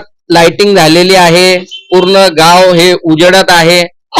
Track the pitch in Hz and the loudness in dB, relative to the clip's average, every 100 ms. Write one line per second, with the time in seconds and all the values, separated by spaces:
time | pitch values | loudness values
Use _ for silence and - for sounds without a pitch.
0 | - _ - 170 170 139 202 190 156 165 | -4 _ -4 0 0 0 -2 0 0 0
1 | 180 190 175 170 185 185 185 - - 180 | 0 0 2 2 0 -2 -6 -18 -4 -2
2 | 180 190 190 156 160 180 185 175 180 175 | 0 0 0 0 0 2 2 2 0 -2
3 | 165 156 180 190 190 175 165 175 170 _ | -2 0 0 0 0 0 0 -2 -4 _
4 | _ - | _ -4